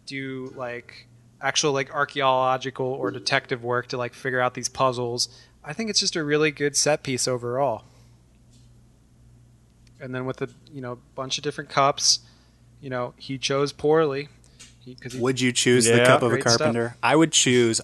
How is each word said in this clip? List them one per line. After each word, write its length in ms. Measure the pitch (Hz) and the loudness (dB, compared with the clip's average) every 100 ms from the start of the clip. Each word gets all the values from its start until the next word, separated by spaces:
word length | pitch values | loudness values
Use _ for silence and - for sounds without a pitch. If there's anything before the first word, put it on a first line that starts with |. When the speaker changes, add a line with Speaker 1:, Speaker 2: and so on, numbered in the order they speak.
| - | -14
Speaker 1:
do, 460 | 139 135 131 131 131 | -12 -10 -10 -12 -10
like, 500 | 123 120 - - - _ _ _ | -10 -12 -16 -20 -20 _ _ _
actual, 300 | 139 - 156 | -6 -2 0
like, 200 | 135 139 | -2 -4
archaeological 920 | 147 143 143 135 127 127 131 131 - 131 | -4 -4 0 2 2 2 0 -4 -6 -6
or 240 | 135 - | -4 -6
detective 520 | - - 135 - 127 | -6 -2 -2 -2 -6
work 240 | 117 123 117 | -4 -4 -4
to, 80 | 127 | -6
like, 160 | 120 | -8
figure 260 | - 135 127 | -8 -4 0
out 140 | 123 | -2
these 140 | 123 120 | -2 -8
puzzles. 600 | - 131 120 123 120 - - - _ | -2 -2 -2 -4 -4 -6 -8 -20 _
I 80 | - | -14
think 180 | 156 226 | -8 -4
it's 100 | 202 | -2
just 140 | 196 175 | -2 -2
a 60 | |
really 260 | 147 151 156 | 0 2 0
good 220 | 143 143 139 | 0 -2 0
set 260 | - 151 | 2 0
piece 240 | - 123 - | -2 -4 -2
overall. 580 | 127 120 123 139 110 - - - _ _ _ _ - - _ _ _ _ _ - - - _ _ _ - - | -4 -4 -2 -2 -2 -8 -20 -20 _ _ _ _ -20 -20 _ _ _ _ _ -20 -20 -20 _ _ _ -20 -18
And 140 | 135 | -12
then 120 | 127 127 | -8 -6
with 100 | 127 | -6
the, 120 | 127 - - | -8 -10 -20
you 80 | 143 | -14
know, 180 | 127 123 _ | -12 -12 _
bunch 240 | - 131 - | -12 -8 -6
of 60 | |
different 260 | 147 143 147 | -6 -8 -4
cups, 500 | - 139 - - - - _ _ _ _ - | 2 2 2 0 0 -2 _ _ _ _ -18
you 100 | 143 | -10
know, 240 | 127 123 - | -8 -8 -10
he 220 | - 135 | -12 -6
chose 340 | - 139 143 | -2 0 -2
poorly. 560 | - 151 156 156 135 147 - _ - - - | 0 2 4 4 -2 -10 -16 _ -20 -20 -20
He, 140 | - | -20
'cause 200 | 127 123 | -16 -12
he 40 | 123 | -4
Speaker 2:
Would 200 | 120 127 | -2 0
you 100 | 127 | 0
choose 360 | 120 - 127 113 | 2 4 6 6
the 100 | 117 | 6
Speaker 3:
Yeah. 80 | |
Speaker 2:
cup 160 | 123 139 | 6 6
of 60 | 123 | 4
a 40 | |
Speaker 1:
Great 80 | 120 | 2
stuff. 160 | 123 117 | 2 2
Speaker 2:
carpenter? 380 | 120 117 117 120 | 2 0 -4 -2
I 140 | 120 147 | 2 4
would 160 | 160 | 4
choose, 480 | - - 123 120 113 | 4 4 4 4 2